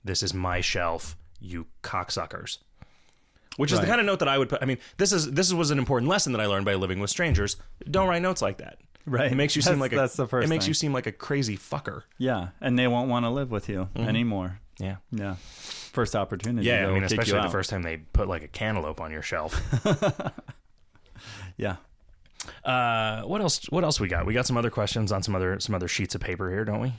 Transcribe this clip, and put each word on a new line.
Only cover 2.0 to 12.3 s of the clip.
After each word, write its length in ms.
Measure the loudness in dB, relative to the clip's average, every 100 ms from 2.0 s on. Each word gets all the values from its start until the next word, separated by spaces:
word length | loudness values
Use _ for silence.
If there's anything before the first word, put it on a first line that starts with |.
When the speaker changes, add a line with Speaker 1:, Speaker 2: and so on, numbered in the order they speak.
| -2 -4 -6 -8 -10 -12 _ _ -20 -20 -20 _ _ _ _ -2
Speaker 1:
Which 120 | 2
is 80 | 4
the 40 |
Speaker 2:
Right. 80 | 4
Speaker 1:
kind 100 | 4
of 60 | 4
note 120 | 2
that 80 | 2
I 100 | 4
would 100 | 2
put. 140 | 0
I 20 |
mean, 140 | 0 -2 -6 0
this 160 | 2
is, 180 | 2 2
this 220 | 2 2
was 180 | 2 2
an 80 | 2
important 300 | 2 2 4
lesson 240 | 2 2
that 80 | 0
I 60 | 2
learned 180 | 2
by 100 | 2
living 240 | 2 2 0
with 100 | 0
strangers. 460 | 0 2 2 2 -4 -10 -14 -2
Don't 200 | 2 2
write 140 | 2
notes 180 | 0 0
like 160 | -2 -4
that. 200 | -12 -18 -20 -16 -2
Speaker 2:
Right. 240 | 2 4
Speaker 1:
It 40 | 4
makes 180 | 2
you 60 | 4
seem 100 | 4
Speaker 2:
That's, 80 | 4
Speaker 1:
like 100 | 4
a, 40 | 2
Speaker 2:
that's 200 | 2 0
the 100 | 0
first 200 | 2 2
Speaker 1:
it 20 |
makes 160 | 2
Speaker 2:
thing. 60 | 0
Speaker 1:
you 40 |
seem 180 | 0 0
like 120 | 0 -2
a 60 |
crazy 460 | -8 -2 0 0 -2
fucker. 460 | -6 -6 -6 -10 -16 -2
Speaker 2:
Yeah, 320 | 0